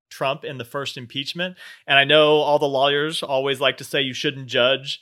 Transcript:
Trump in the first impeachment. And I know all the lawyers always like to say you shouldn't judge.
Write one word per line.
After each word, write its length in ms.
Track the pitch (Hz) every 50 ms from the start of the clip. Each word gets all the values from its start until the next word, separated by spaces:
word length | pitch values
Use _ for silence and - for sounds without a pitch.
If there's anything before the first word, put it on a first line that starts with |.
| _ _
Trump 360 | - - 151 135 143 - -
in 120 | 131 143
the 60 | 127 117
first 320 | - - 143 139 127 -
impeachment. 640 | 139 123 113 - 139 139 - - 170 180 185 185 - - - - - _
And 140 | - 143 139
I 60 | 139
know 320 | 139 147 156 151 151 151
all 200 | 151 147 143 147
the 80 | 147 147
lawyers 560 | 139 139 160 139 143 143 143 147 156 160 -
always 380 | - - 139 135 135 139 139 123
like 160 | 143 131 131
to 60 | - 117
say 180 | - - 147
you 120 | 139 131 123
shouldn't 340 | - - 147 135 135 135
judge. 540 | 120 120 131 120 127 135 135 139 143 - -